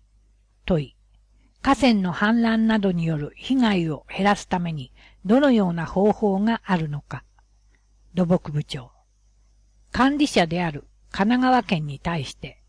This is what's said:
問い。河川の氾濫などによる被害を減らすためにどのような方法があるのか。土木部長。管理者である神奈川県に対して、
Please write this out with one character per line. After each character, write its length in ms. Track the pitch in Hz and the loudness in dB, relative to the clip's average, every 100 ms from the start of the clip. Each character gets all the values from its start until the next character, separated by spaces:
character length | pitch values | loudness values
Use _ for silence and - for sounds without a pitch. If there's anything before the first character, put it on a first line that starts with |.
| _ _ _ _ _ _ - | _ _ _ _ _ _ -2
問 180 | 170 | -2
い。 120 | 131 _ _ _ _ _ _ _ | -2 _ _ _ _ _ _ _
河 140 | - 185 | -2 2
川 180 | 262 | 4
の 180 | 214 185 | 2 0
氾 280 | - 208 233 | -2 0 2
濫 260 | 226 220 220 | 2 2 2
な 120 | 220 | 2
ど 140 | 196 | 2
に 120 | 175 | 0
よ 120 | 165 151 | -2 -2
る 160 | 147 - | -6 -10
被 200 | - 262 | -2 2
害 340 | 226 190 165 | 2 2 -2
を 140 | 143 - | -6 -10
減 180 | - 202 | -2 0
ら 100 | 202 | 0
す 120 | - | -2
た 100 | 185 | -4
め 140 | 170 | -4
に 200 | 156 127 _ - _ | -6 -10 _ -20 _
ど 160 | 185 247 | 0 4
の 120 | 285 | 4
よ 180 | 226 185 | 4 2
う 20 | |
な 140 | 170 156 | -2 -4
方 260 | 190 208 | 0 2
法 280 | - 208 190 | 2 0 0
が 200 | 214 233 | 0 -2
あ 120 | - 180 | -2 -2
る 120 | 156 | -2
の 120 | 147 | -6
か。 240 | - 135 - _ _ _ _ _ _ _ _ | -10 -14 -14 _ _ _ _ _ _ _ _
土 120 | 175 170 | -2 0
木 260 | 180 - | 0 0
部 120 | 147 | -6
長。 260 | - 139 123 _ _ _ _ _ _ _ _ _ _ | -6 -12 -16 _ _ _ _ _ _ _ _ _ _
管 280 | - 262 285 | 0 0 2
理 80 | 294 | 0
者 200 | - 170 | 2 0
で 160 | 170 | 0
あ 80 | 175 | -4
る 140 | 143 - _ _ | -6 -14 _ _
神 220 | - 202 | -2 0
奈 180 | 247 254 | 2 2
川 120 | 254 | 2
県 240 | - 165 151 | 0 -4 -4
に 120 | 135 | -8
対 260 | 175 170 | -6 -6
し 100 | 127 | -8
て、 280 | - - - | -12 -18 -18